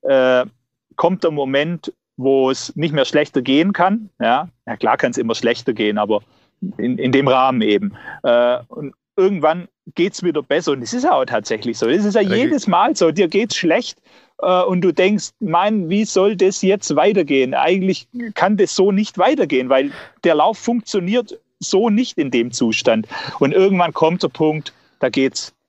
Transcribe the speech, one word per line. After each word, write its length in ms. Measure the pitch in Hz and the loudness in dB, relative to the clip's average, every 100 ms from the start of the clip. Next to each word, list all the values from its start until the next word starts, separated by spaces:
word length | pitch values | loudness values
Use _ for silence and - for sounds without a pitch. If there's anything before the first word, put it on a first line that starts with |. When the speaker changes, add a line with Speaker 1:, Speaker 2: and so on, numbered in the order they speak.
Speaker 1:
äh, 420 | - 135 127 127 127 _ _ _ _ - | 2 2 4 2 0 _ _ _ _ -2
kommt 280 | 156 185 | 0 0
der 60 | 170 | -2
Moment, 600 | 151 135 135 156 170 - - _ - | -2 -2 -2 -2 -6 -10 -16 _ -4
wo 320 | 131 135 131 | 0 2 2
es 240 | 127 - - | -2 -8 -4
nicht 160 | 156 | -2
mehr 120 | 147 135 | 0 0
schlechter 340 | 151 151 143 | 0 0 -2
gehen 320 | 123 139 180 | 0 2 2
kann, 380 | 196 180 220 214 _ | 2 0 0 -6 _
ja. 280 | 113 131 170 _ - | 0 0 -2 _ -14
Ja, 100 | 107 | -4
klar 220 | 110 131 | -2 0
kann's 180 | 127 123 | -2 -2
immer 180 | 113 113 | -4 -2
schlechter 360 | 117 117 - | -2 -2 -4
gehen, 240 | 110 107 104 | -2 -2 0
aber 220 | 104 104 _ _ _ _ 185 - | -2 -2 _ _ _ _ -12 -6
in, 200 | 120 127 | -4 -2
in 140 | 135 | 0
dem 160 | 131 - | 2 2
Rahmen 340 | 127 131 131 | 2 2 2
eben. 300 | 107 104 101 - - - | 0 0 -2 -8 -18 -6
Äh, 320 | 131 120 120 123 - | 0 2 2 0 -6
und 260 | - 143 _ _ - | -14 -14 _ _ 0
irgendwann 520 | 190 196 151 170 175 _ - | 0 2 0 -2 -6 _ -16
geht's 300 | - 175 - | -2 -2 0
wieder 180 | 175 151 | -2 -2
besser 300 | 131 147 165 | -2 -2 0
und 100 | 139 | -4
es 100 | 120 | -4
ist 120 | 247 | -2
ja 80 | 285 | 0
auch 120 | 151 | 0
tatsächlich 540 | 131 110 104 110 117 113 | 0 -4 -4 -6 -4 -2
so. 80 | 113 | 0
Es 180 | 170 | 0
ist 120 | 208 208 | 2 0
ja 40 | |
Speaker 2:
Ja, 80 | 196 | 2
da 40 | |
Speaker 1:
jedes 320 | 202 277 294 - | 0 0 0 0
Mal 300 | 175 220 - | 2 2 2
so, 160 | 165 | 0
dir 160 | 156 180 | 2 0
geht's 260 | 196 220 | 0 -2
schlecht, 460 | - 170 175 247 - _ - _ _ | -2 0 0 -2 -14 _ -20 _ _
äh, 200 | - 180 | 0 2
und 180 | 185 180 | 2 0
du 100 | 175 | 0
denkst, 380 | 160 185 208 - _ | 2 2 2 -4 _
Mann, 500 | 165 165 202 214 165 | -2 0 2 0 -2
wie 160 | 196 | -2
soll 300 | 214 - 196 | 0 2 0
das 280 | 196 190 196 | 2 0 0
jetzt 340 | 196 202 - 147 | 0 0 0 2
weitergehen? 580 | 185 214 147 139 127 | 2 2 0 0 0
Eigentlich 540 | 131 147 190 190 190 - 240 233 | 0 0 0 0 -4 -6 -12 -10
kann 220 | - 180 208 | -2 0 2
das 180 | 190 | 0
so 160 | - 190 | 2 2
nicht 280 | 196 214 - | 2 -2 0
weitergehen, 500 | 214 294 175 131 127 | 0 2 0 0 2
weil 240 | 131 139 - - _ | 2 2 -6 -20 _
der 100 | 170 | 0
Lauf 240 | 151 165 220 | 4 2 0
funktioniert 800 | - 233 - 202 175 233 233 - _ _ | -4 -4 -2 -4 0 -2 -2 -12 _ _
so 300 | - 190 226 | -2 2 2
nicht 280 | 208 247 - | 2 0 -2
in 140 | 143 | 0
dem 180 | 120 117 | 0 0
Zustand. 560 | - 117 110 - 113 110 - - - | 0 0 2 2 2 0 -10 -12 -2
Und 140 | 139 | 2
irgendwann 400 | 180 190 190 170 | 4 4 4 0
kommt 320 | - 160 175 | 2 0 0
der 40 | 165 | -4
Punkt, 440 | - 156 156 - _ _ _ | 0 0 0 -8 _ _ _
da 120 | 131 | -2
geht's 440 | 127 135 - - _ | 0 0 -2 -12 _